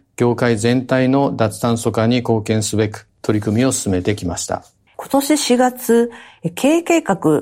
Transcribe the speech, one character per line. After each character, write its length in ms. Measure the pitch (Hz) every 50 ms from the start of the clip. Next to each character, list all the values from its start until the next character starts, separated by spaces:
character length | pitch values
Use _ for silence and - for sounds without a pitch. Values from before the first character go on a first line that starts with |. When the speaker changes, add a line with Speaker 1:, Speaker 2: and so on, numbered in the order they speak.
| _ _ _
Speaker 1:
業 180 | - 120 120 117
界 220 | - 131 120 117
全 300 | 104 113 120 123 131 127
体 240 | - 131 131 127 127
の 260 | 135 139 139 127 131
脱 240 | 117 113 104 - -
炭 160 | - 120 117
素 160 | 113 - 117
化 140 | 107 113 110
に 120 | 113 123 123
貢 240 | 120 - 113 110
献 200 | 104 - 110 110
す 140 | 107 - -
べ 120 | 104 110 104
く 180 | - - - _ _ _
取 200 | - - 110 104
り 40 | 104
組 140 | 110 104 117
み 60 | 131
を 60 | 135
進 200 | 127 - - 101
め 80 | 92 90
て 140 | 90 107 98
き 120 | - 92
ま 120 | 85 - -
し 80 | -
た。 180 | - 92 - - _ _ _ _ _ _
Speaker 2:
今 120 | - - -
年 280 | - 277 277 - 302
四 200 | 294 - - 247
月、 540 | 240 254 247 247 240 - - 233 233 233 233 - - - - - _ - 165 -
経 140 | - - 277
営 140 | 320 339
計 200 | 339 - 339 320
画 140 | 294 - 190 - - 156 151 -